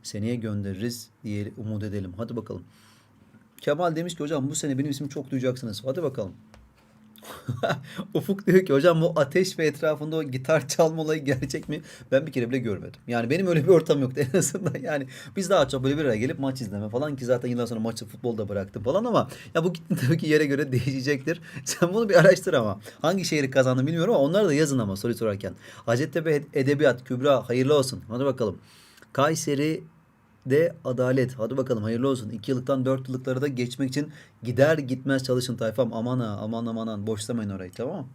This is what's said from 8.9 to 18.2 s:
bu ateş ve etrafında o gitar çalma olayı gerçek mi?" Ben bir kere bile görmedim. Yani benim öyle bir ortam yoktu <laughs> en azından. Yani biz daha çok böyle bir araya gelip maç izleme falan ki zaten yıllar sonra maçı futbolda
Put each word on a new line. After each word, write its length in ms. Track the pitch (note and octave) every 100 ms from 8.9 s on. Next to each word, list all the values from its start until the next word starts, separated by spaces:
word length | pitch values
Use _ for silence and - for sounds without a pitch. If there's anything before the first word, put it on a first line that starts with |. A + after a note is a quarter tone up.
| E3
bu 120 | E3 E3
ateş 440 | C3+ F3+ F#3 -
ve 60 | D3+
etrafında 500 | D3 D#3 D3 D3+ D#3+
o 80 |
gitar 440 | D3 B2+ C3 D#3+ -
çalma 340 | - D#3+ D#3+
olayı 240 | D#3 D#3 C#3+
gerçek 440 | C3 C3+ D#3+ -
mi?" 120 | D3+ - - -
Ben 160 | C3+ D#3+
bir 40 |
kere 180 | C3 A#2
bile 80 | C3
görmedim. 420 | A2+ F#2 E2+ - -
Yani 220 | A#2+ A#2
benim 180 | D#3+ F#3
öyle 160 | D#3+
bir 40 | C#3+
ortam 340 | E3+ D#3+ D3
yoktu 200 | C3 C3+
<laughs> 120 | C3+
en 40 | F#3+
azından. 420 | - F#3+ E3+ D#3
Yani 260 | D#3+ D3 C3 - - -
biz 140 | F#3
daha 180 | F#3+ C#3
çok 160 | C3+
böyle 140 | C3 C#3+
bir 80 | D3
araya 100 | G#2+
gelip 240 | C3 D#3+
maç 220 | C3+ C3
izleme 280 | A2 G2+ G#2
falan 260 | A#2 D3+ C3+
ki 100 | B2
zaten 240 | B2 B2+
yıllar 180 | A#2+ A#2
sonra 120 | A#2
maçı 260 | A2+ A2 G#2
futbolda 440 | -